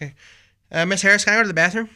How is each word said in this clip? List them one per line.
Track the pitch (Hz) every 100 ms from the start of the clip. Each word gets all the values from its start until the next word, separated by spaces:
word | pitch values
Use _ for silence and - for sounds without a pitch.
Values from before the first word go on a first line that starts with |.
"Hey, | 147 - - - _ _ _
hey, | 156
uh, | 170
Miss | 190
Harris, | 196 202
can | 208
I | 214
go |
to | 214
the |
bathroom?" | 165 175 214 220